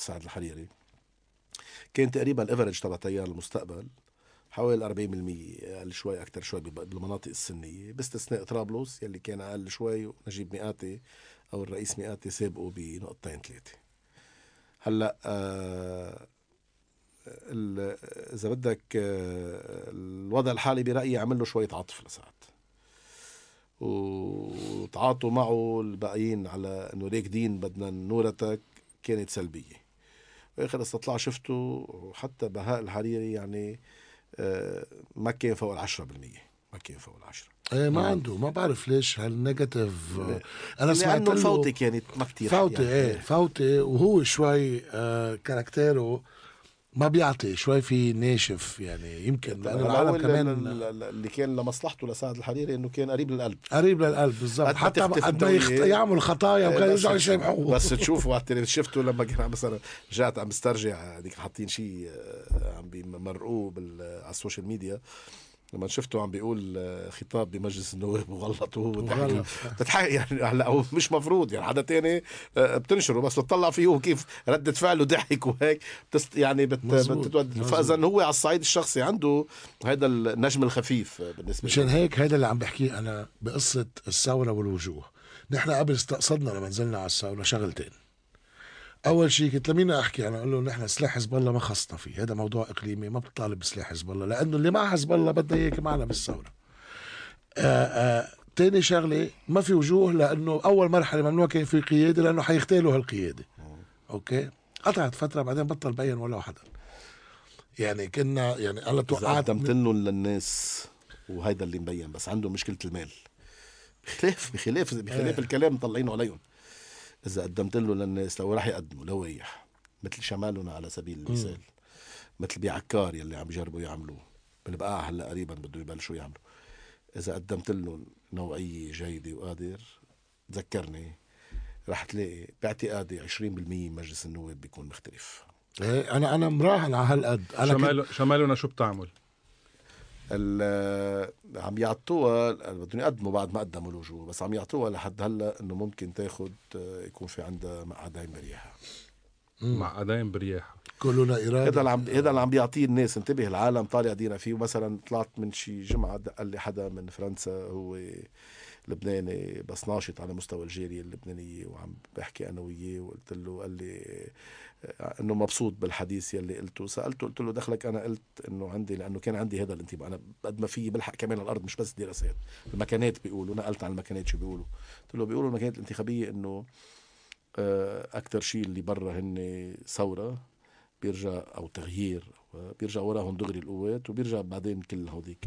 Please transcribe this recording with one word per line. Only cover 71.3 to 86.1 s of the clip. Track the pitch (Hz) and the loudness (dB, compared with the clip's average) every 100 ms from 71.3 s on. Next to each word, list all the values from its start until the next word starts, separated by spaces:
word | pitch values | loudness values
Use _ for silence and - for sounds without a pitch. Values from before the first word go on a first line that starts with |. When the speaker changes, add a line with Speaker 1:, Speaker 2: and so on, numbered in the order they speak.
| 185 143 | 4 4
Speaker 1:
يعني، | 104 - | 0 0
حدا | 131 | 0
تاني، | 139 160 160 170 - - - - | 2 4 4 2 0 -12 -2 4
آه، | 127 127 | 6 4
بتنشره، | 123 202 - 117 | 4 4 4 4
بس | 131 139 | 2 2
بتطلع | 131 185 175 | 4 4 4
فيه | 160 175 151 | 6 8 8
كيف | 131 143 - - - | 6 2 0 -4 2
ردة | 151 143 | 2 2
فعله | 135 180 175 | 4 6 6
ضحك | 139 160 - 139 127 | 6 4 4 0 0
وهيك، | 123 151 151 - - - | 2 4 4 0 -16 0
بتست-، | 151 - - | 0 2 4
يعني، | 139 139 139 | 4 6 4
بت-، | 131 | 2
Speaker 2:
مزبوط. | 123 135 131 151 139 | 4 6 6 2 2
Speaker 1:
بتتود-، | 147 135 117 | 2 2 0
Speaker 2:
مزبوط. | 120 | 2
Speaker 1:
فإذا | 156 143 160 | 4 6 6
هو | 160 202 | 6 6
على | 165 | 6
الصعيد | 147 156 170 | 4 4 4
الشخصي | 156 180 160 139 | 4 2 2 2
عنده | 131 208 147 143 151 - - - | 2 4 4 4 2 -6 -20 -6
هيدا | 110 139 135 | 0 4 4
النجم | 123 113 110 135 135 | 4 2 2 2 4
الخفيف | 127 123 123 123 101 - | 2 2 2 0 -2 -8
بالنسبة | 87 87 87 98 123 | -10 -8 -6 -4 2
Speaker 2:
مشان | 135 135 | 4 6
Speaker 1:
له. | |
Speaker 2:
هيك | 143 175 - | 6 4 4
هيدا | 143 147 | 4 6
اللي | 123 | 4
عم | 117 | 2
بحكيه | 113 - 135 104 | -2 0 0 0
أنا | 110 107 104 _ | -4 -6 -8 _
بقصة | 110 123 139 131 113 - - | -6 -2 0 0 -2 -6 -4
الثورة | - - 131 123 | 0 2 2 2
والوجوه. | 107 101 92 85 76 69 _ - - - | 2 0 -2 -4 -8 -12 _ -20 -20 -4
نحن | 135 156 | -2 2
قبل | 139 147 | 2 4
استقصدنا | 131 - | 2 0